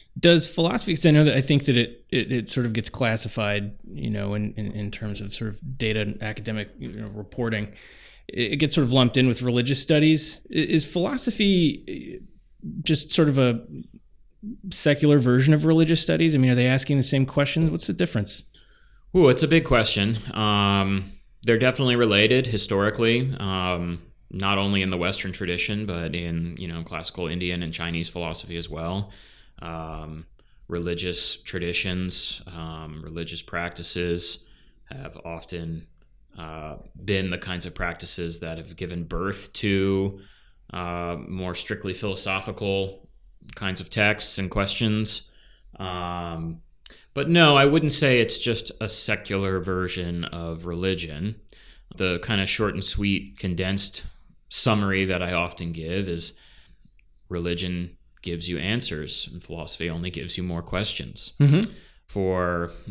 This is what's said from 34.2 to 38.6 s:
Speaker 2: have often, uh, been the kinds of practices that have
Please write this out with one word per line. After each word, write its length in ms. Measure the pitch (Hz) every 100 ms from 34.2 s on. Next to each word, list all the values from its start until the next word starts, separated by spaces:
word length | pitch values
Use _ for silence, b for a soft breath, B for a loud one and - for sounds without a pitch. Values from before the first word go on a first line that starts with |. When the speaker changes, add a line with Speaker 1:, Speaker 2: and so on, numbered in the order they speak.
| - - b b b b -
Speaker 2:
have 320 | 135 139 -
often, 640 | 82 82 - 85 82 82 - _ _ _ _ -
uh, 400 | 80 80 76 73 - - 98
been 240 | 95 95
the 80 | 87
kinds 280 | 92 87 85
of 100 | -
practices 640 | 87 82 90 - 85 82
that 180 | 82
have 180 | 80